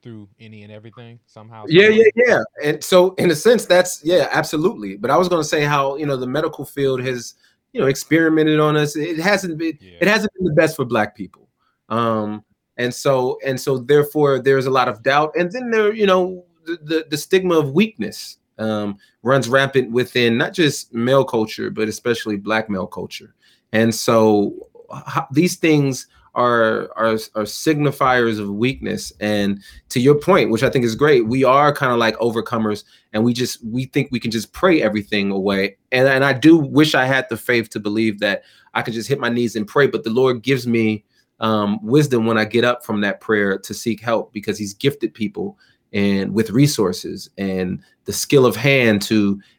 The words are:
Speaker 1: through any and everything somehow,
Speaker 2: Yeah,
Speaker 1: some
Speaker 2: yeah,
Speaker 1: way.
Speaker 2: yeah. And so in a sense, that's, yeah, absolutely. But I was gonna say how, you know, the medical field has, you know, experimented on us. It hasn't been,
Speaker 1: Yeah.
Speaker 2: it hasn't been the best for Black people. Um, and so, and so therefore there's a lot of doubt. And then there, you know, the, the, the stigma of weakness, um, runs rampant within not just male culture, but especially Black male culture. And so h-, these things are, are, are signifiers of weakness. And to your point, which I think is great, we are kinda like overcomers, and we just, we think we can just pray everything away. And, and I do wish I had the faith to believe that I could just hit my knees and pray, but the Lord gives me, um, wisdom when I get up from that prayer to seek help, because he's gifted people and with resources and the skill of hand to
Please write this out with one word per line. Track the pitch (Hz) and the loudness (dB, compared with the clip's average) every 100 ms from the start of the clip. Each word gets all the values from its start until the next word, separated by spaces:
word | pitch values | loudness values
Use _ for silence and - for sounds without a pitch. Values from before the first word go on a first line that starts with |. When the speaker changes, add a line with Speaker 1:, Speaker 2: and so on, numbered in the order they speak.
Speaker 1:
through | 120 110 98 104 | -20 -20 -20 _
any | 110 107 | -20 -20
and | 104 | -20
everything | 107 113 123 117 117 _ | -20 -20 -20 -20 -20 _
somehow, | 107 110 110 107 | -20 -20 -16 0
Speaker 2:
Yeah, | 165 214 | 4 4
Speaker 1:
some | |
Speaker 2:
yeah, | 214 | 4
Speaker 1:
way. | 220 | 4
Speaker 2:
yeah. | 226 247 156 - - | 4 2 0 -2 -6
And | 147 156 | -6 -4
so | - 185 185 | 2 4 4
in | 185 175 | 2 -2
a | |
sense, | 151 220 233 - | 0 2 2 2
that's, | 180 180 - | 2 2 -4
yeah, | 151 180 135 | 0 2 2
absolutely. | 147 151 156 180 143 101 101 | -2 -2 -2 -2 -2 -10 -6
But | 120 | 0
I | 151 | 2
was | 180 | 2
gonna | 170 | 0
say | 151 160 | -2 0
how, | 147 147 139 139 | 0 0 0 -4
you | 147 | -4
know, | 131 | -4
the | 127 | -4
medical | 143 160 - | -4 -4 -6
field | 131 139 135 127 | -12 -4 -2 -2
has, | 127 123 - - _ _ _ | -4 -6 -10 -18 _ _ _
you | 247 | -2
know, | 135 | -2
experimented | 135 - 160 160 156 156 151 | -2 0 2 4 2 2 2
on | 151 151 | 2 2
us. | 147 | 0
It | 156 165 160 | -4 -6 -2
hasn't | 185 196 190 156 | 0 0 -2 -6
been, | 165 147 | -8 -8
Speaker 1:
Yeah. | 95 170 | -14 -2
Speaker 2:
it | 175 | 2
hasn't | 214 208 | 2 0
been | - | -4
the | 175 | -2
best | 151 156 147 | 2 2 0
for | |
Black | 120 117 107 - | -2 0 -2 -6
people. | 90 _ _ _ _ _ - | -16 _ _ _ _ _ -6
Um, | 113 117 110 107 104 - _ _ - | -2 0 -2 -4 -8 -14 _ _ -6
and | 123 | -6
so, | - 143 131 127 - | -2 0 2 0 -4
and | 135 135 | -6 -4
so | 143 135 | -2 -2
therefore | 123 147 147 156 143 131 | 2 2 2 2 2 2
there's | 131 135 131 | 2 2 2
a | |
lot | 131 123 | 0 0
of | 110 | -2
doubt. | 135 143 156 160 | 0 2 0 -2
And | 175 | -4
then | 247 247 | -4 -2
there, | 220 208 | 0 0
you | 220 202 | 2 2
know, | 185 180 180 180 _ | 2 0 -6 -18 _
the, | 160 170 | -10 -10
the, | 151 160 156 | -4 -4 -2
the | 151 | -8
stigma | - 190 180 160 | 0 0 2 2
of | 135 | 2
weakness, | 151 220 - 104 - - - _ - | 2 0 -2 -10 -10 -16 -20 _ -8
um, | 110 107 104 101 _ _ | -6 -4 -6 -8 _ _
runs | 117 135 113 | 2 2 2
rampant | 135 135 135 123 | 2 2 0 0
within | 120 120 123 117 117 | 0 -2 0 2 2
not | 160 | -2
just | 190 151 - - | 0 0 0 -6
male | 117 120 135 | -4 2 2
culture, | 131 117 107 - 107 | 2 0 -4 -6 -8
but | 101 110 | -4 -6
especially | 104 120 113 110 101 | -4 -4 -4 -4 -6
Black | 107 110 107 | -2 -2 -2
male | 98 90 | -6 -8
culture. | 90 90 - - _ _ _ _ | -10 -12 -14 -18 _ _ _ _
And | 110 113 | 0 2
so | - - 117 110 104 101 - - - - | 0 2 4 4 4 0 -4 -16 -20 -20
h-, | 139 - - - | -16 -8 -6 -4
these | 131 180 - | 0 0 2
things | 165 151 139 127 - _ _ 120 | 2 2 2 -4 -12 _ _ -2
are, | 123 117 110 107 95 - | 2 4 2 0 -4 -2
are, | 113 110 - | 0 0 -4
are | 110 | -6
signifiers | 104 - 160 147 147 - 135 123 117 107 | -6 -4 -2 0 0 0 2 2 2 -2
of | 101 | -4
weakness. | 101 123 139 107 98 - - | -2 -2 -4 -6 -8 -10 -6
And | 104 104 101 101 - - - | -2 0 0 -4 -10 -20 -8
to | 123 | 2
your | 131 143 | 4 4
point, | - 190 107 | 4 2 2
which | 110 | 2
I | 131 | 0
think | 135 | 0
is | 117 110 | 0 2
great, | 147 131 110 | 4 4 2
we | 131 | 2
are | 127 139 147 | 4 4 4
kinda | 143 131 117 | 2 0 2
like | 113 - | 0 0
overcomers, | 117 113 - 117 107 104 - _ _ | -2 -2 -4 -2 -2 -4 -10 _ _
and | 107 | -2
we | 120 | 0
just, | 120 123 - | 0 -4 -6
we | 113 123 131 | -8 -8 -4
think | 147 - | -2 -2
we | 120 | -4
can | 117 | -4
just | 113 - | -6 -6
pray | - 185 156 | 0 2 4
everything | 110 104 101 104 98 | 2 -2 -2 -2 -2
away. | 98 98 98 98 - - | -2 0 0 -2 -6 -4
And, | 127 135 | 2 2
and | 131 | 4
I | 139 | 2
do | 127 156 165 | 4 6 6
wish | 139 131 156 143 | 4 2 2 2
I | 127 | 2
had | 131 - | 0 -2
the | 110 | -6
faith | - 120 110 | -2 0 -2
to | 110 | -6
believe | 104 107 110 101 | -4 -2 -2 0
that | 104 95 - _ _ | -2 -4 -8 _ _
I | 117 | -6
could | 127 | -6
just | 113 110 | -6 -4
hit | 139 | -4
my | 120 | -2
knees | 120 117 | -2 -2
and | 113 101 | -4 -2
pray, | 143 135 | 2 2
but | 113 | 0
the | 117 | -4
Lord | 117 131 123 | 0 0 0
gives | 127 135 120 | -2 -2 -2
me, | 117 110 104 _ _ _ - | 0 0 -4 _ _ _ -6
um, | 113 107 104 107 | -2 0 0 -4
wisdom | 107 147 143 120 113 | 0 2 2 0 0
when | 110 | 0
I | |
get | 107 117 | 0 2
up | 120 123 | 0 0
from | - 104 | -4 -2
that | 101 - | -2 -4
prayer | - 104 101 98 | -2 0 0 -2
to | - | -6
seek | 104 117 101 | -8 -6 -6
help, | 120 110 - | -2 -4 -4
because | 107 104 101 | -8 -6 -6
he's | 101 | -8
gifted | - 139 143 110 | -4 -4 -2 -6
people | - 104 98 98 - _ _ _ | -6 -8 -6 -10 -10 _ _ _
and | 104 101 98 98 | -2 0 0 -2
with | 101 110 | -2 0
resources | 113 143 - 92 90 82 98 - - | 2 2 2 -2 -4 -10 -14 -14 -8
and | 98 95 92 - - _ | -6 -4 -4 -6 -12 _
the | - | -10
skill | - - 143 | -8 2 4
of | 123 104 | 4 2
hand | 139 135 117 101 | 2 4 4 2
to | - 110 101 101 - | 0 0 2 -2 -8